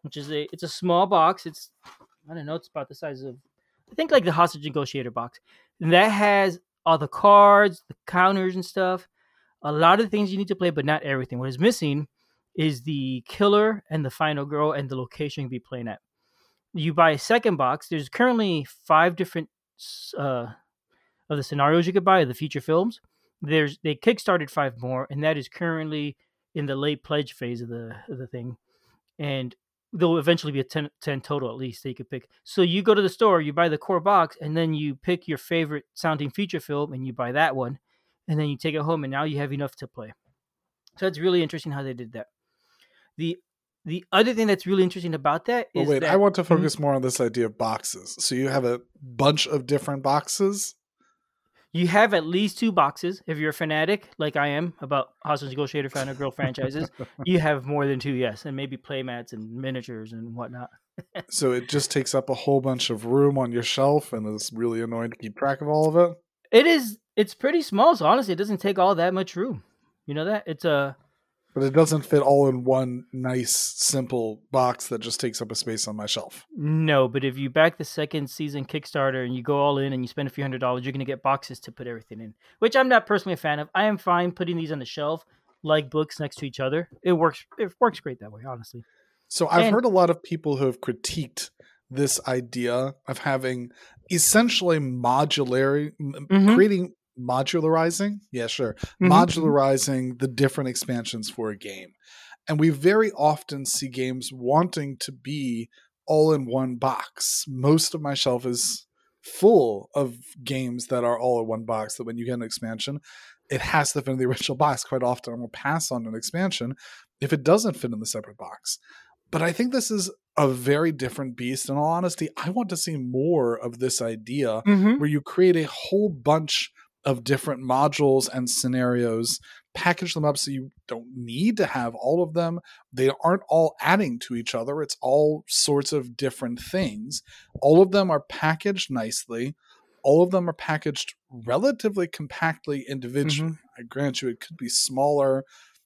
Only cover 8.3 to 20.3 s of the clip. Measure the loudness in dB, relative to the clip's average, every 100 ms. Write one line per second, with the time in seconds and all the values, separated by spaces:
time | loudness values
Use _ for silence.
8.3 | 4 0 -2 -6 -2 0 -2 -8 _ _
9.3 | _ _ _ -4 4 6 6 4 0 0
10.3 | -2 -4 0 0 0 0 0 0 -4 -4
11.3 | -6 -6 2 2 2 -2 -2 -4 _ _
12.3 | _ _ -2 -2 -2 -6 -6 -4 -6 -10
13.3 | 0 4 4 2 0 -6 -4 -4 -2 -2
14.3 | -2 -4 0 0 0 -6 -8 -10 -8 -8
15.3 | -8 -8 -10 -10 -10 -10 -12 _ _ _
16.3 | _ _ _ _ -4 -2 4 4 4 2
17.3 | 2 2 2 0 0 -4 -6 -6 0 2
18.3 | 2 0 -2 -4 -14 2 4 4 2 -6
19.3 | -6 -10 _ _ _ -18 -16 -14 -6 -4